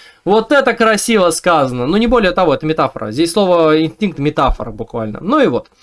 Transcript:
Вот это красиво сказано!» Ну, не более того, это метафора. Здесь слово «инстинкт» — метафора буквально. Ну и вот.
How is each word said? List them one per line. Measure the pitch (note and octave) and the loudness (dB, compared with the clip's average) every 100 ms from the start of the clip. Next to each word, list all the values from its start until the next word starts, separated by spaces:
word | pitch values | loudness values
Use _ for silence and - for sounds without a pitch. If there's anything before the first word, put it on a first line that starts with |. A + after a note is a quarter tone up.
| - _ - | -20 _ 0
Вот | G#3+ A3 | 0 2
это | D4 B3+ | 2 2
красиво | A#3 A3 G#3 - A3 F3+ | 0 0 0 0 2 2
сказано!» | E3 - E3 C3 B2 B2 | 0 0 2 0 -2 -2
Ну, | F#3+ | 0
не | A#3 | 2
более | B3 F#3+ | 2 2
того, | F3 F3+ | 2 0
это | C3+ D#3 | 0 -2
метафора. | D#3+ C#3 - A2 | -2 -2 -4 -6
Здесь | A2+ E3+ | -2 -2
слово | F#3+ F#3+ F3 D#3+ D#3 | 0 2 2 4 2
«инстинкт» — | D#3+ - - C#3+ | 0 -2 -6 -2
метафора | C#3+ D3 C3+ - A#2+ | -4 0 0 -2 -6
буквально. | G#2+ A2+ A#2+ A2 G#2+ | -10 -10 -8 -8 -8
Ну | E3+ D4 | -4 0
и | A#3+ | 0
вот. | A#2+ - _ | 0 -6 _